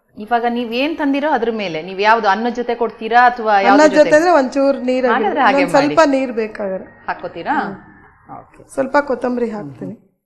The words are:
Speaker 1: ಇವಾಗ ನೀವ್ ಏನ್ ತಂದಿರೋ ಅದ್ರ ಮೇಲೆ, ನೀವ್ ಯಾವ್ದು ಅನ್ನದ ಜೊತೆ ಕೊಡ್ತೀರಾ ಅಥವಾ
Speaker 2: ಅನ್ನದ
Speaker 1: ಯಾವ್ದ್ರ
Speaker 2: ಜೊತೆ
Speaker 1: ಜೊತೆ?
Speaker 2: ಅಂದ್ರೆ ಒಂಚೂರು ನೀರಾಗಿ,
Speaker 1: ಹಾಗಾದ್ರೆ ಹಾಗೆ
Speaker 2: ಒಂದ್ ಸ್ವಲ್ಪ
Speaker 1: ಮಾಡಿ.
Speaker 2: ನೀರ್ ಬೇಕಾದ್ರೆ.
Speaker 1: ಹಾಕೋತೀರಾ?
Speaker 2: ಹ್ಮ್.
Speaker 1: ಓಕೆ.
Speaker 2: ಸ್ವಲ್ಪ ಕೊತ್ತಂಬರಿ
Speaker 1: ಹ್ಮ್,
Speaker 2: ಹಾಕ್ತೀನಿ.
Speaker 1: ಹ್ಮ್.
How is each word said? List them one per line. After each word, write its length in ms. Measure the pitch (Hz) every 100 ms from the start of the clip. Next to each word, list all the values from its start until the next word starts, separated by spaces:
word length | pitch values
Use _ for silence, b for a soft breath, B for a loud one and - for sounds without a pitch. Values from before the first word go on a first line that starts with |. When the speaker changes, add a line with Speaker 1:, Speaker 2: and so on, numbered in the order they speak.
| _ -
Speaker 1:
ಇವಾಗ 280 | 208 240 240
ನೀವ್ 240 | 240 233
ಏನ್ 240 | 240 294 320
ತಂದಿರೋ 340 | 285 277 294
ಅದ್ರ 200 | 254 226
ಮೇಲೆ, 300 | 226 190 156
ನೀವ್ 200 | 175 190
ಯಾವ್ದು 260 | 214 226 208
ಅನ್ನದ 260 | 196 240
ಜೊತೆ 220 | 233 240 233
ಕೊಡ್ತೀರಾ 500 | 226 - 220 240 247
ಅಥವಾ 280 | - 220
Speaker 2:
ಅನ್ನದ 140 | 202 196
Speaker 1:
ಯಾವ್ದ್ರ 200 | 302 302
Speaker 2:
ಜೊತೆ 100 | 302
Speaker 1:
ಜೊತೆ? 180 | 294 302
Speaker 2:
ಅಂದ್ರೆ 160 | 359
ಒಂಚೂರು 480 | 320 254 277 277 262
ನೀರಾಗಿ, 340 | 247 254 247
Speaker 1:
ಹಾಗಾದ್ರೆ 280 | 226 415 302
ಹಾಗೆ 200 | 247 277
Speaker 2:
ಒಂದ್ 100 | 277
ಸ್ವಲ್ಪ 280 | 285 294 302
Speaker 1:
ಮಾಡಿ. 120 | 302
Speaker 2:
ನೀರ್ 200 | 269 262
ಬೇಕಾದ್ರೆ. 720 | 226 220 - 202 190 - - -
Speaker 1:
ಹಾಕೋತೀರಾ? 480 | 175 175 170 180 285
Speaker 2:
ಹ್ಮ್. 800 | 190 196 - - - _ - -
Speaker 1:
ಓಕೆ. 340 | - - -
Speaker 2:
ಸ್ವಲ್ಪ 240 | - 262 285
ಕೊತ್ತಂಬರಿ 520 | 285 240 247 247 226
Speaker 1:
ಹ್ಮ್, 60 | 214
Speaker 2:
ಹಾಕ್ತೀನಿ. 380 | 143 131 185
Speaker 1:
ಹ್ಮ್. 120 | 220 _ _